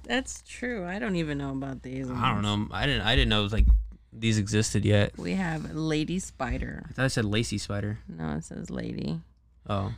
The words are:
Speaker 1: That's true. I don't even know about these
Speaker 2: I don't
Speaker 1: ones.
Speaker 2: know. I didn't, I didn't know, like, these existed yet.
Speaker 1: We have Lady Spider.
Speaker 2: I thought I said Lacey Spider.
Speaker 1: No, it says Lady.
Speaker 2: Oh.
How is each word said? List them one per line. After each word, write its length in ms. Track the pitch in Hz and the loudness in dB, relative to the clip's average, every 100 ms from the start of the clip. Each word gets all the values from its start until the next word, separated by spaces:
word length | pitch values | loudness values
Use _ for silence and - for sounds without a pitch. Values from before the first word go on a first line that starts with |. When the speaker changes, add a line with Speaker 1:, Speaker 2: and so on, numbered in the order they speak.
Speaker 1:
That's 380 | - 254 262 - | -2 -2 -2 -10
true. 420 | - - 247 233 | -14 -8 -6 -4
I 140 | 175 196 | -6 -4
don't 180 | 233 175 | -2 0
even 220 | 151 143 | 0 -2
know 120 | 139 | -4
about 300 | 135 135 127 | -4 -6 -8
these 280 | 127 131 131 | -8 -6 -4
Speaker 2:
I 240 | 123 123 | 0 2
don't 80 | 104 | 2
Speaker 1:
ones. 240 | 104 104 107 | 2 0 0
Speaker 2:
know. 60 | 95 | -2
I 80 | |
didn't, 220 | 135 120 104 | 0 2 2
I 80 | 135 | 4
didn't 140 | 120 | 4
know, 140 | 104 | 4
like, 200 | 101 107 98 - - - _ | 4 4 6 6 4 -12 _
these 240 | 113 113 107 | -2 2 2
existed 480 | 101 107 110 107 | 4 2 4 2
yet. 320 | 101 104 - - | 4 6 4 0
Speaker 1:
We 160 | 175 | -2
have 380 | 190 175 156 147 | 0 0 -4 -4
Lady 440 | 160 156 156 156 180 | -4 0 0 0 -4
Spider. 680 | - - 120 120 - - - | -6 -6 -4 -4 -4 -8 -8
Speaker 2:
I 20 | |
thought 120 | - 131 | 0 2
I 20 | |
said 160 | - | 2
Lacey 320 | 107 107 117 104 | 2 2 0 -2
Spider. 440 | - 101 104 110 - | -2 -4 -2 -6 -10
Speaker 1:
No, 260 | 165 160 | -6 -4
it 120 | 73 | -4
says 240 | - - - | -6 -10 -8
Lady. 520 | 65 - - - 165 - _ _ _ - | -6 -6 -6 -4 -6 -8 _ _ _ -4
Speaker 2:
Oh. 280 | 101 98 | -2 -2